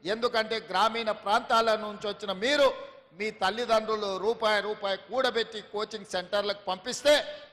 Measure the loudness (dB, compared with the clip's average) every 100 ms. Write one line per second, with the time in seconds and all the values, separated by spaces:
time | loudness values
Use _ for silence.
0 | -4 -2 0 0 -2 -4 -2 0 2 0
1 | -4 -4 0 0 4 4 4 2 -2 -6
2 | -6 -6 -6 -2 2 6 4 4 -12 -16
3 | _ -6 -6 0 -2 0 2 2 2 -2
4 | -2 -2 -2 0 2 2 0 -4 -4 -4
5 | -4 0 2 0 -4 -6 -8 -6 -4 -6
6 | -6 -6 -2 -2 0 -4 -4 -6 -6 0
7 | 4 4 2 -10 -16